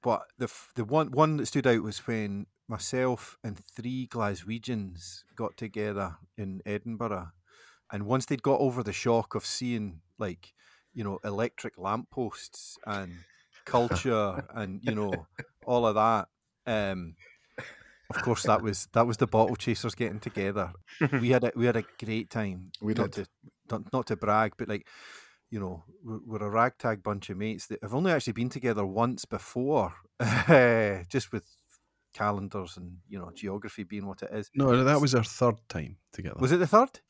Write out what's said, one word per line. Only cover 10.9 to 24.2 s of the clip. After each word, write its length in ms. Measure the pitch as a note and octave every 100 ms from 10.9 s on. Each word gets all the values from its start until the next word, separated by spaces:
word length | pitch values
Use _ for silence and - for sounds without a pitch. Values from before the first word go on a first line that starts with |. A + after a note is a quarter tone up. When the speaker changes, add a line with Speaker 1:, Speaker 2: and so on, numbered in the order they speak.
Speaker 1:
you 80 | -
know, 160 | G2+ G2
electric 520 | G#2 G2+ A#2+ - A#2 -
lampposts 1000 | F#2 A2 B2 - A#2 - - - - - -
and 260 | G2+ F#2 F2 F2 _ _ -
culture 840 | - B2+ A#2+ - C3 A2+ G2+ F2+ -
Speaker 2:
<laughs> 40 |
Speaker 1:
and, 260 | A2+ G2+ F#2+
you 100 | A#2+
know, 320 | G#2+ G#2 F#2 E2 - - _ -
all 180 | B2
of 120 | A#2 G#2
that, 320 | A2 A2 F#2 _ _ _ -
um, 480 | A2 G2+ F#2+ F2 E2 - _ _ - - - - _ _
of 140 | -
course, 220 | - A2+
that 180 | - G#2+
was, 260 | A2 G2+ -
that 140 | - A#2+
was 120 | A2+
the 80 | B2
bottle 300 | A2 A2 A2+
chasers 380 | - A2 A#2+
getting 260 | - F#2+ G#2
together. 520 | A#2+ - G2 G2+ F2+ - _ -
Speaker 3:
<laughs> 220 | D3 C3+
Speaker 1:
We 100 | A#2+
had 140 | B2
a, 80 | A#2
we 120 | - A#2+
had 100 | A#2
a 80 | G#2+ _
great 280 | G#2+ A2 G#2
time. 400 | A#2 G#2 F2+ F#2 -
Speaker 4:
We 140 | G#2+
Speaker 1:
Not 160 | A2 G2
Speaker 4:
did. 160 | F#2+ F#2
Speaker 1:
to, 40 | _ - _ _
not, 220 | A2 -
not 140 | C3 A#2+
to 100 |
brag, 360 | G2+